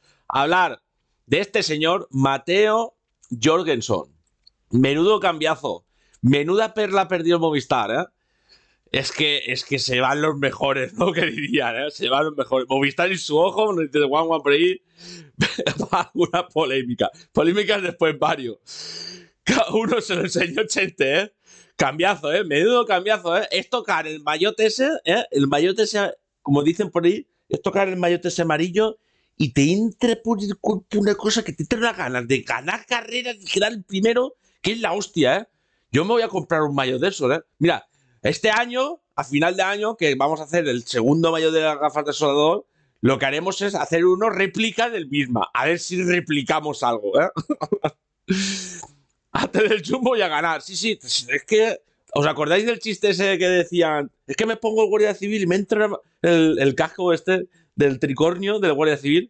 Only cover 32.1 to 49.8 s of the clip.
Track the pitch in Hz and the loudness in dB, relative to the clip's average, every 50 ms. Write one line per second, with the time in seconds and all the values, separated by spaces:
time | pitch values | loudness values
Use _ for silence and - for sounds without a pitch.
32.1 | 127 123 120 117 135 135 127 - 123 117 131 160 190 233 - - 254 240 226 220 | -4 -4 -2 0 -2 -2 -2 -2 -6 -4 -4 -6 -6 -6 -6 -6 -6 -6 -6 -6
33.1 | 233 247 247 247 233 202 196 - - 190 196 214 240 214 180 - 196 190 196 226 | -8 -8 -6 -6 -8 -10 -8 -6 -2 0 0 0 -2 -4 -8 -6 -2 0 2 2
34.1 | 233 240 254 254 - _ _ _ _ _ - - 220 233 226 190 165 202 202 - | 2 2 0 -2 -4 _ _ _ _ _ -4 -4 -4 -2 -2 -2 -2 -2 -6 -4
35.1 | - 170 143 123 139 190 226 - _ _ _ _ _ _ _ _ - 135 165 196 | -2 2 2 4 2 2 -2 -6 _ _ _ _ _ _ _ _ 0 0 2 2
36.1 | 233 240 226 220 - 190 151 - 165 160 156 147 139 139 135 127 127 123 143 196 | 2 0 0 0 -2 -4 -4 -2 0 0 0 0 0 -2 -2 -2 -2 0 0 -2
37.1 | 190 - 151 123 139 165 - _ _ - 147 170 160 107 - _ _ _ _ _ | -2 0 0 0 0 0 -4 _ _ 0 0 0 0 0 -4 _ _ _ _ _
38.1 | _ _ - - 160 - - 220 214 220 240 240 240 254 262 294 339 320 _ _ | _ _ -4 -4 -2 0 0 0 2 0 0 -2 -2 -2 -2 -2 -4 -10 _ _
39.1 | _ - 139 123 139 143 160 175 185 190 190 190 202 208 214 214 226 220 170 147 | _ -8 -6 -2 -2 0 0 0 0 0 0 -2 -2 -2 -2 -4 -2 0 0 0
40.1 | 139 131 135 147 160 156 156 139 160 175 165 143 123 123 117 - - 123 110 127 | 2 2 0 0 0 -2 -6 -4 -2 -2 0 0 -2 -4 -4 -4 -2 0 2 4
41.1 | 147 160 165 165 165 160 160 160 160 160 156 156 151 143 147 151 139 151 147 147 | 4 4 2 2 2 2 2 2 2 2 2 2 0 0 -2 -2 0 -2 -4 -4
42.1 | 143 143 151 147 139 147 147 156 175 208 - _ _ _ _ _ _ _ - - | -2 0 0 2 2 4 4 4 2 0 -2 _ _ _ _ _ _ _ 0 2
43.1 | 135 131 139 135 139 151 170 190 185 - 202 202 202 165 151 - 165 165 170 185 | 2 2 0 -2 -2 -2 -4 -4 -4 -4 -4 -4 -2 -4 -2 0 2 4 4 4
44.1 | 185 185 214 226 202 185 196 185 - 196 220 226 - - 226 240 233 196 165 135 | 4 4 2 0 0 0 0 0 0 0 -2 -2 0 0 -2 -2 -2 -4 -6 -4
45.1 | 139 147 143 127 123 113 95 - - 120 127 147 170 170 170 - 180 180 185 180 | -2 -2 0 0 0 -2 -2 -2 -2 -2 0 0 0 -2 -4 -6 -4 -4 -2 0
46.1 | 180 175 165 - 156 147 135 - 156 156 151 151 143 - 139 123 117 113 104 101 | 0 0 0 -2 -2 -2 -2 0 -2 -2 -2 -4 -6 -2 -2 0 0 0 -2 0
47.1 | 107 131 156 190 - 156 - - 294 - - - - - - 151 - _ _ _ | 2 2 2 0 -2 -6 -6 -6 -6 -6 -4 -4 -4 -2 -2 -4 -6 _ _ _
48.1 | _ _ _ - 190 190 196 196 196 190 185 - 180 175 - - _ _ _ _ | _ _ _ -4 -4 -2 -2 -4 -6 -8 -10 -12 -14 -16 -18 -20 _ _ _ _
49.1 | _ _ _ _ - 196 220 - - - 220 208 220 214 | _ _ _ _ -6 -4 -4 -2 0 2 2 2 2 0